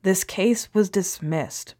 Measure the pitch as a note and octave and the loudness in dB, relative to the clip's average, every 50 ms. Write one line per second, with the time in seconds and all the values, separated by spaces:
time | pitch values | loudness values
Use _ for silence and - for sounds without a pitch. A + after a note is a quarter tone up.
0 | - F#3+ F#3+ F#3 - - - - F#3+ A#3 A#3+ A3 - - _ G#3+ G#3 F#3+ - G3+ | 2 2 2 2 -2 -6 -2 0 2 2 2 2 -2 0 _ 2 2 2 2 -2
1 | F3+ - - - D#3+ D3+ D#3+ D#3+ C3+ - - - - - - | -2 -2 -6 -6 -4 -2 -2 -2 -2 -4 -8 -14 -14 -14 -20